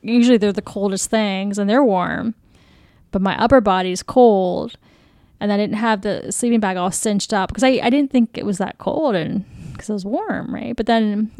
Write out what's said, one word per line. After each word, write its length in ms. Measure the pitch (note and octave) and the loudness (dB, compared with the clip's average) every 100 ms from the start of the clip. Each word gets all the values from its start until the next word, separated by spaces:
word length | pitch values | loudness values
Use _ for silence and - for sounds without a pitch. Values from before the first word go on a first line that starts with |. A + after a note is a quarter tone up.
usually 340 | - A#3+ A#3+ A#3+ | 0 2 6 4
they're 160 | G3+ | 2
the 100 | G3 | -2
coldest 480 | - G3+ G3+ F#3+ - | -6 -4 -2 -2 -2
things, 480 | A3 G#3 F#3+ G3 G3+ | 0 0 -2 -4 -2
and 100 | G3+ | 2
they're 140 | A#3+ | 4
warm, 520 | C4+ F#3 F3 - A3+ - _ _ _ _ _ _ _ | 4 2 0 -4 -6 -8 _ _ _ _ _ _ _
but 100 | G3+ | -2
my 160 | F#3+ - | 0 0
upper 180 | A#3+ C4 | 4 4
body's 420 | G#3 F#3 F#3 F#3 | 4 2 0 -4
cold." 720 | - B3+ A#3+ G3 F#3 F3+ - - _ _ _ _ _ _ | -2 4 6 6 2 -2 -6 -12 _ _ _ _ _ _
And 80 | G#3 | -2
I 60 | G3+ | 0
didn't 200 | G#3 G#3+ | 0 -2
have 260 | A3+ G#3+ | 0 0
the 280 | G#3 F#3+ - | -2 -4 -6
sleeping 300 | - A#3+ A#3 | -4 0 2
bag 160 | G3+ F3+ | 2 0
all 140 | F3+ | -2
cinched 420 | - A3+ G3+ - | -2 -2 -2 0
up 180 | G#3+ F#3 | -2 -2
'cause 80 | - | 2
I, 160 | C4 C4 | 2 2
I 60 | A#3+ | 2
didn't 220 | C#4 C#4 | 2 2
think 260 | B3+ A3+ - | 2 0 -2
it 80 | |
was 140 | G#3 G3+ | -6 -4
that 180 | F#3+ - | -6 -4
cold, 380 | - - D#4 F#3+ | -4 0 0 0
and 300 | D#3+ G3+ - - - - | -2 -4 -6 -14 -16 -12
'cause 100 | - | -8
it 60 | |
was 100 | G#3 | -6
warm, 500 | F#3+ C#4 G#4+ G3 - | -4 -4 -4 -6 -6
right? 220 | - - A#3+ | -8 -8 -4
But 80 | |
then 460 | A3 A3+ G#3+ G#3 G#3+ - | 0 0 0 -2 -4 -6